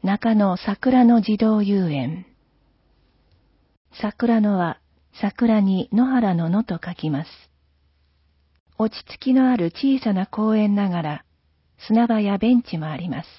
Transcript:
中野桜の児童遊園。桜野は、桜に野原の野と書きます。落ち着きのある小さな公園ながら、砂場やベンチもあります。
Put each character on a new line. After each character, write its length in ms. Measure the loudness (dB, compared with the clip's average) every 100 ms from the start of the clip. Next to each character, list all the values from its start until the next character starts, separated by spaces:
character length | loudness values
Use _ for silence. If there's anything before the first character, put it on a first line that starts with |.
| -2
中 300 | -2 0 2
野 200 | 2 0
桜 480 | -6 -4 2 4
の 160 | 6 4
児 160 | 2 0
童 260 | 2 2
遊 280 | 0 0 0
園。 360 | -2 -4 -8 -14 _ _ _ _ _ _ _ _ _ _ _ _ _ _ _ _ -10
桜 400 | -10 -4 0 2
野 160 | 2 0
は、 240 | -2 -6 _ _ _ -8
桜 420 | -6 -2 2 2
に 280 | 2 0 -2
野 140 | 0 0
原 300 | 2 0 0
の 120 | 0
野 160 | -2
と 120 | -2 -6
書 180 | -8
き 160 | -8 -4
ま 160 | -4 -6
す。 60 | -16 _ _ _ _ _ _ _ _ _ _ _ _ _ _
落 180 | -4 -4
ち 80 |
着 140 | -20 -8
き 140 | 0
の 160 | 2 4
あ 80 | 2
る 140 | -2
小 260 | -2 -2 0
さ 160 | 0
な 140 | -2 -4
公 280 | -4 0 0
園 200 | 2 0
な 140 | -2
が 120 | -2
ら、 240 | -6 -8 -14 _ _ _ _ _ -2
砂 180 | 0 2
場 160 | 0
や 160 | 0 0
ベ 160 | 2
ン 80 | 2
チ 160 | 0 -8
も 80 | -8
あ 100 | -8
り 140 | -8
ま 140 | -10
す。 60 | -12